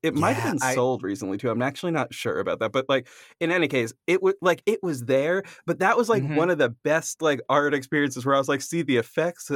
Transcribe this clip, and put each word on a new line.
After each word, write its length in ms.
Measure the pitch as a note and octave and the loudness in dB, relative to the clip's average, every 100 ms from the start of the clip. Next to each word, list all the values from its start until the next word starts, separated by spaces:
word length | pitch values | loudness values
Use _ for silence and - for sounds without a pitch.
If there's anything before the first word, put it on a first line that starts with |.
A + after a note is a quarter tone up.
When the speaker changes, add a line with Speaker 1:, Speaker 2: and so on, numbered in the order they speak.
Speaker 1:
It 100 | D#3+ | 0
might 200 | C#3 F3 | 0 0
have 100 | - | 0
Speaker 2:
Yeah, 60 | A#2 | -2
Speaker 1:
been 100 | D#3+ | -2
Speaker 2:
I 120 | C3 | 0
Speaker 1:
sold 280 | C3 B2 A#2+ | 2 2 0
recently, 360 | F#2+ G2 G2 G2+ | -4 -4 -4 -4
too. 100 | B2+ | -2
I'm 140 | A2+ | 0
actually 300 | B2+ - F3 | -2 -2 -4
not 200 | D#3+ B2+ | -2 -4
sure 260 | - A#2 D#2 | -4 -4 -2
about 200 | F#2+ E2 | -2 -2
that. 140 | A2 | -2
But, 120 | C3 - | -2 0
like, 180 | C3+ A#2+ - - _ | -2 -2 -20 -20 _
in 100 | E3 | -2
any 180 | F3+ D#3 | 0 2
case, 260 | C#3 A2+ - - | 0 -2 -6 0
it 160 | F#3 | 2
wa-, 120 | F#3+ G3 | 2 2
like, 200 | F3+ E3+ - | 0 2 0
it 160 | A3 | -2
was 240 | F#3 C#3 A#2+ | -2 -6 0
there, 380 | C3+ D3 F#3 G3 - | 0 2 -2 -4 -14
but 140 | - D#3 | -6 0
that 180 | F#3 A#3 | 2 2
was, 140 | A3 | 2
like, 120 | A3 | 2
Speaker 2:
Mm-hmm. 140 | C#3 D3+ | 2 2
Speaker 1:
one 140 | E3+ | 2
of 80 | E3 | 2
the 100 | B2+ | 0
best, 540 | A#2+ D3 D#3 - - | 0 0 0 -2 -2
like, 180 | D#3 C3+ - | 0 0 2
art 240 | C#3+ C#3+ | 2 2
experiences 540 | C#3 B2+ D3+ C#3+ B2+ B2+ | 0 0 0 0 -2 0
where 80 | |
I 40 | C#3 | 2
was 80 | C#3 | 2
like, 120 | C#3 | -2
"See, 220 | - E3+ | -2 -4
the 160 | D#3 B2 | 2 0
effects 520 | A2+ - E3 F3 - | 0 -2 -2 -4 -6